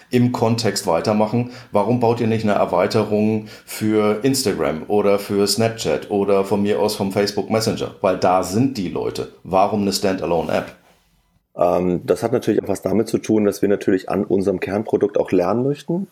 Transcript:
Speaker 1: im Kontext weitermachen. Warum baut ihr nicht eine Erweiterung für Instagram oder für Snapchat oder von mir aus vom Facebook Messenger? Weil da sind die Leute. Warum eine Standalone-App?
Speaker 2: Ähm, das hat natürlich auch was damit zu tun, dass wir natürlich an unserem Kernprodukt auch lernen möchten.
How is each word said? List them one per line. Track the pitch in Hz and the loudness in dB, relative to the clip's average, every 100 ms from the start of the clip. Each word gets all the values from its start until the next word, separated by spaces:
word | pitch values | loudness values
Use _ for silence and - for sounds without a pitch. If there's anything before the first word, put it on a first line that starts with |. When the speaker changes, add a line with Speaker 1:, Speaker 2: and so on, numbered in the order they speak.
| - | -2
Speaker 1:
im | 123 123 | 2 2
Kontext | 123 113 117 107 - 92 | 2 0 2 0 -2 0
weitermachen. | 82 110 107 107 120 123 - - | 0 2 0 0 0 -4 -10 -4
Warum | 104 104 123 | -2 0 2
baut | 117 120 | 2 0
ihr | 113 | 0
nicht | 110 | 0
eine | 104 | 0
Erweiterung | - 92 87 104 110 104 104 107 110 107 - - | 0 2 2 2 0 0 0 0 0 -6 -18 -16
für | - 107 107 104 107 | -6 0 2 2 2
Instagram | 135 131 104 82 73 78 - | 0 0 -2 -2 -2 -4 -2
oder | 104 101 101 | 0 2 0
für | - 101 101 | 0 0 0
Snapchat | - 113 113 85 71 - | 2 0 0 -2 -2 0
oder | 101 98 98 98 | 0 2 2 2
von | 101 | 0
mir | 101 101 | 0 0
aus | 104 - | 0 0
vom | 98 | -2
Facebook | 101 101 - 92 | 0 0 -2 0
Messenger? | 110 110 90 - - | 0 0 -2 -6 -2
Weil | 98 90 | 0 2
da | 92 92 | 2 2
sind | 85 101 135 - | 2 0 0 0
die | 90 | -4
Leute. | - 58 - - - | -4 -4 -6 -10 -10
Warum | - 95 101 104 | -2 2 2 2
eine | 98 | -2
Standalone-App? | 98 98 92 80 85 78 95 - - _ _ _ _ _ _ _ - | 0 -2 -2 0 -2 0 -2 -4 -16 _ _ _ _ _ _ _ -2
Speaker 2:
Ähm, | 87 90 90 87 - | 0 2 0 -2 0
das | 90 | -2
hat | 113 | 0
natürlich | 120 - 104 | -2 0 0
auch | - | 0
was | 92 | -4
damit | 95 98 113 | 0 0 0
zu | 107 | -2
tun, | - 110 101 | 0 2 2
dass | 95 | 0
wir | 101 | 0
natürlich | 98 - 95 - | 0 2 0 0
an | 92 | -2
unserem | 107 98 95 92 | 0 0 0 -2
Kernprodukt | - 101 113 - 101 - | -2 -4 0 0 2 0
auch | - | 0
lernen | 92 87 113 | 2 2 0
möchten. | 131 147 - 170 190 | -2 -4 -4 -6 -4